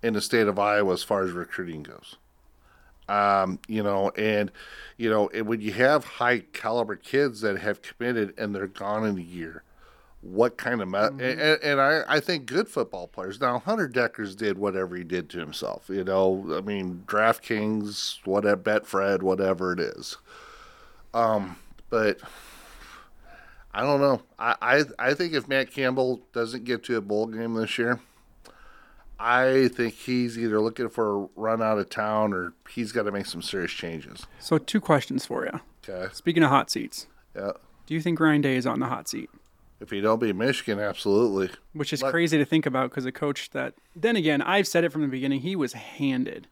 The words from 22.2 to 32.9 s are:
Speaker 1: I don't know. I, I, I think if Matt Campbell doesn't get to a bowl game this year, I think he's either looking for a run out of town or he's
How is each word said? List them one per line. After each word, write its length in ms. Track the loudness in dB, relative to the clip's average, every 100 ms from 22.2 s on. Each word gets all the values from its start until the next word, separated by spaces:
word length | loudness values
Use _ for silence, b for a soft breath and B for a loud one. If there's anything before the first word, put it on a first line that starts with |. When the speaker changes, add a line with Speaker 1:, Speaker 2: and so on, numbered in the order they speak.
| B B B B B B B B B B B B B B B
Speaker 1:
I 80 | -2
don't 180 | 2 4
know. 220 | 4 2 -2 _
I, 160 | -2 0
I, 220 | 4 4 4 0
I 160 | 0
think 200 | 0 0
if 160 | -2 0
Matt 220 | -2 -2
Campbell 500 | 0 0 2 0 0 _
doesn't 320 | -4 -4 -4
get 200 | -4 -4 -2
to 100 | -4
a 60 |
bowl 260 | 0 -2 -2
game 280 | -4 -4 -2
this 220 | -2 0
year, 220 | 0 0 b b b -20 b b b b b b b -6
I 500 | 2 4 6 6 4
think 240 | 2 -4
he's 440 | -4 -2 0 0 -2
either 220 | 0 2
looking 300 | 2 0 -6
for 340 | 0 0 0
a 40 | -4 -4
run 260 | -2 0
out 160 | 2 2
of 100 | 0
town 440 | -4 0 2 2
or 200 | 0 -4 -10 -14
he's 220 | -6 -4